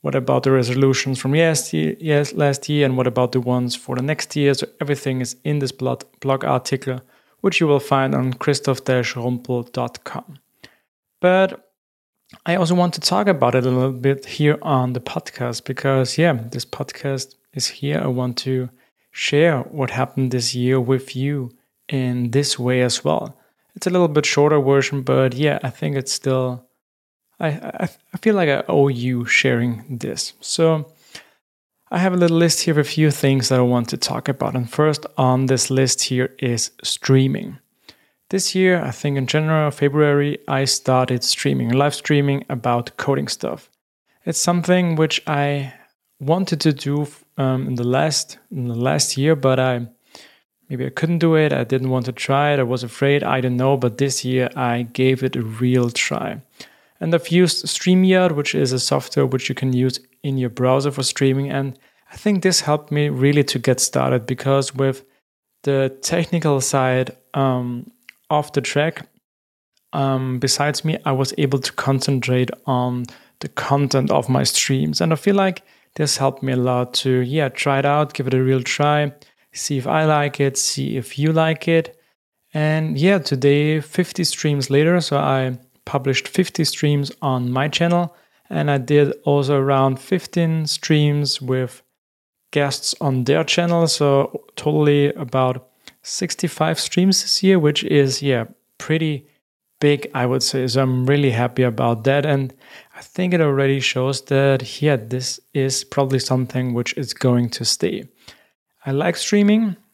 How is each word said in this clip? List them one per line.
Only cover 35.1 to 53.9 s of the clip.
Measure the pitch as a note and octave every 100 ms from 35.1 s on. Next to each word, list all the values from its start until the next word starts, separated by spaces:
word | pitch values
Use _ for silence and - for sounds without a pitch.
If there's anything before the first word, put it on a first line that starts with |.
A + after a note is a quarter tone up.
| -
on | B2+ B2+ C3
this | B2+ -
list | C3+ C3 -
here | - B2+ B2+ -
is | C3 A#2 - -
streaming. | - - - C3+ C3+ - - - _ _ - _ _ _ _
This | F#3+ -
year, | F#3 F#3 F3
I | -
think | - D3 C#3
in | B2+
January, | D#3 D#3 D#3 D3+
February, | - C#3+ D3 D3 C#3+ C#3+ D3 -
I | C#3
started | C3+ - - B2+ B2+ B2
streaming, | - - C#3 C3+ A#2
live | B2+ C#3+
streaming | - - D3 C#3+ C#3 -
about | C3 B2 A#2+ A#2+ -
coding | - C#3 C#3
stuff. | - - - _ _ _ _ _ _
It's | - D#3
something | - F3 E3+ F3+ F3 D#3+
which | D#3 - -
I | D3 C#3+ C#3+ C3+ - _ _ _ _
wanted | C#3 F3 F#3 D3+
to | D#3+
do, | C3+ C#3+ D3 D3 - _ -
um, | C3+ C3 C#3
in |
the | B2
last, | A#2+ C3 D#3 C#3+ - - _
in | D3 A#2+
the |
last | A#2 B2+ D3+ - C3+
year, | C#3+ D#3
but | C3+ C3
I, | C3 A#2+ A#2+ _ _ - - _ _ _ _
maybe | B2+ C3
I |
couldn't | - D#3+ E3+
do | E3
it. | D#3+ D3+
I | C#3
didn't | A#2 C3 C3
want | C3 A#2+
to |
try | A#2 - C#3 D3
it. | C#3+
I |
was | A#2+ B2
afraid. | A#2+ - C#3 C#3+
I | - C3
don't | B2+ B2
know. | C3+ C#3
But | B2